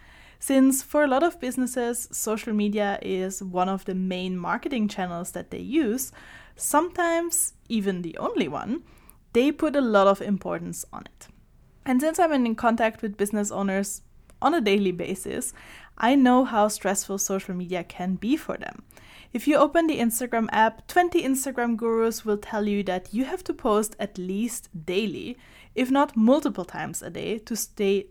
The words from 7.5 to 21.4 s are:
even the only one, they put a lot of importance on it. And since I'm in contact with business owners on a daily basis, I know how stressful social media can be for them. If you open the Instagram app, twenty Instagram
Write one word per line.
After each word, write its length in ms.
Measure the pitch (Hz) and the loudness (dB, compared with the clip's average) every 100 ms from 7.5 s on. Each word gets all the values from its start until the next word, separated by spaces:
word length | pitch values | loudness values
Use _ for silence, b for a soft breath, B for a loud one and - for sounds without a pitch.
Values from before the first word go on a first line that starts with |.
| - - | -6 -6
even 320 | 226 196 185 | -2 -2 -4
the 160 | 175 - | -6 -6
only 300 | 330 440 185 | -4 -2 -2
one, 340 | 147 - 294 b b b b _ | -4 -6 -6 b b b b _
they 180 | 233 269 | 2 2
put 240 | 302 311 | 2 0
a 60 | 285 | 2
lot 260 | 254 208 196 | 4 6 6
of 140 | 196 | 4
importance 640 | 214 196 185 170 170 170 - | 0 -4 -4 -6 -8 -12 -12
on 120 | - - | -16 -18
it. 220 | - - - _ _ _ _ - | -20 -20 -20 _ _ _ _ -2
And 140 | 254 | 0
since 180 | 311 320 | 2 2
I'm 140 | 339 | 2
in 220 | 285 240 | 2 0
contact 460 | 220 240 233 226 226 | 0 2 2 0 -2
with 160 | 220 202 | -6 -2
business 340 | 202 214 202 | -2 0 -2
owners 520 | - 196 190 196 - - - - - | -2 -2 -2 -4 -8 -14 -20 -20 -2
on 100 | 262 | 0
a 80 | 339 | 2
daily 320 | 214 202 185 | 4 2 2
basis, 640 | 180 175 190 - - - B B B B - | -2 -6 -6 -6 -6 -8 B B B B -2
I 160 | 226 | 4
know 300 | 285 254 247 | 6 6 6
how 240 | 262 233 214 | 4 2 2
stressful 500 | - 196 202 - 196 | 2 -2 -2 -2 -4
social 360 | - 190 - | -2 -4 -4
media 280 | 180 180 180 | -6 -4 -6
can 340 | 170 - 180 185 | -6 -6 -4 -2
be 200 | 214 311 | 0 -2
for 220 | - - | -2 -8
them. 240 | - - - B B B B | -10 -14 -18 B B B B
If 160 | 240 285 | -2 2
you 80 | 294 | 6
open 300 | 294 339 330 | 6 4 2
the 120 | 302 | 2
Instagram 500 | 233 220 247 233 220 | 0 0 -2 -2 2
app, 340 | 208 220 220 - | 4 4 2 -2
twenty 360 | 359 359 349 | 2 2 2
Instagram 540 | 262 262 | 0 0